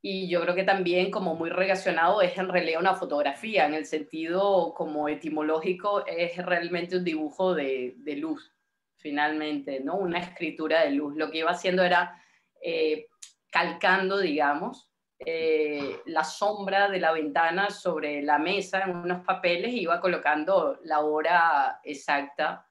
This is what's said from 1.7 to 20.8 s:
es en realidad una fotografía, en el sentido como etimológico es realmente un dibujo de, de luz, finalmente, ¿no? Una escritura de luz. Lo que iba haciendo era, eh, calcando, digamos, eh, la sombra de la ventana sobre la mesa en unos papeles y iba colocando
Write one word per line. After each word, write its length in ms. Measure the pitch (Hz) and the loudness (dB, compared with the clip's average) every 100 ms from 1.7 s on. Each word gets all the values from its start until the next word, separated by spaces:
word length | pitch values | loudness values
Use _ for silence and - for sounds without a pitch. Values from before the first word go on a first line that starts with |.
| 185 190 165 170 208 | 0 0 2 2 4
es 160 | 180 185 | 2 2
en 120 | 185 | 0
realidad 320 | 180 165 160 | 0 0 2
una 120 | 190 | 2
fotografía, 720 | 185 151 147 143 143 220 202 147 | 0 -2 0 0 -2 -2 2 2
en 80 | |
el 120 | 156 143 | 2 -4
sentido 880 | 156 147 160 160 180 202 190 165 165 | -6 -6 -8 -2 0 4 4 2 -4
como 320 | 160 151 151 | -4 -2 -2
etimológico 960 | 147 160 151 151 160 185 180 202 202 180 | -4 -4 -2 0 0 0 -2 0 -2 -2
es 300 | 170 175 170 180 | -2 -2 -4 0
realmente 520 | 175 170 175 175 185 | 0 0 -4 -2 -2
un 80 | 175 | -2
dibujo 500 | 156 151 - 185 165 | -2 -4 0 0 2
de, 380 | 135 131 123 - | 0 -2 -6 -8
de 180 | 147 143 | -10 -6
luz, 360 | 160 151 - _ _ _ _ _ | -6 -6 -10 _ _ _ _ _
finalmente, 840 | 151 143 151 156 151 147 139 135 | -6 -2 0 0 -4 -4 -6 -6
¿no? 160 | 139 190 | -4 -2
Una 240 | 185 170 | -2 -4
escritura 600 | 180 - 165 151 156 160 | -6 -8 -8 -6 0 2
de 80 | 147 | 4
luz. 240 | 139 147 151 | 0 -2 -4
Lo 160 | 151 | -4
que 60 | 160 | 0
iba 140 | 160 | -2
haciendo 320 | 180 190 185 | 0 0 2
era, 380 | 180 175 180 - _ _ _ _ | 4 4 2 -8 _ _ _ _
eh, 460 | - 165 156 151 - _ - _ _ | -6 0 0 0 -6 _ -20 _ _
calcando, 680 | 170 175 170 185 190 190 196 | 0 0 2 2 4 2 0
digamos, 720 | 180 147 143 147 214 254 _ _ _ _ | 0 2 2 0 -4 -10 _ _ _ _
eh, 840 | 165 165 160 156 151 147 139 - - | -6 -2 2 2 2 -2 -6 -8 -2
la 200 | 160 165 | -2 -2
sombra 640 | - 208 208 196 196 202 | 0 -2 0 -2 2 2
de 100 | 185 | 2
la 140 | 165 | 2
ventana 560 | 160 151 151 165 175 202 | 2 0 2 2 2 -2
sobre 520 | 196 185 156 151 147 | -2 -4 -2 -4 -4
la 140 | 147 147 | 2 2
mesa 440 | 165 196 190 190 | 2 -2 -2 -2
en 140 | 190 175 | -2 -4
unos 260 | 175 180 - | -4 -2 -2
papeles 460 | 185 180 175 233 | 0 0 0 -2
y 120 | 247 | -2
iba 180 | 170 175 | 0 0
colocando 800 | 185 165 - 151 156 190 151 135 | 2 2 2 0 2 2 2 -4